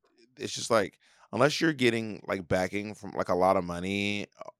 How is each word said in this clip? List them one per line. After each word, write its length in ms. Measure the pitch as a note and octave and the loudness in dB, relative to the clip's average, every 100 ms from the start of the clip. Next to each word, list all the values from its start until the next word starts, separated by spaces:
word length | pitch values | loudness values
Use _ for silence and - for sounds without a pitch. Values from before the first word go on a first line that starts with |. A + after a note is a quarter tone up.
| _ _ A#2 C3 | _ _ _ -10
it's 160 | G2+ | -8
just, 160 | - - | -6 0
like, 300 | A2+ F2+ - _ _ _ | 2 0 -6 _ _ _
unless 300 | A2 C#3+ - | 2 2 2
you're 120 | E3 | 0
getting, 500 | C#3 B2 A2+ A2 F2+ - | 2 2 2 -2 -8 -6
like, 200 | G2 E2 | -4 0
backing 480 | F#2 F#2 G2+ G#2 G2 | 0 0 -4 -8 -10
from, 160 | G2 | -8
like, 180 | - F#2+ | -4 0
a 60 | F2+ | 4
lot 200 | F#2 F#2+ | 4 4
of 80 | |
money, 600 | F2 F2 F#2 G2+ G2+ G#2 - - | 0 -4 -4 -2 -2 -4 -8 -14
uh, 60 | - - | -18 -20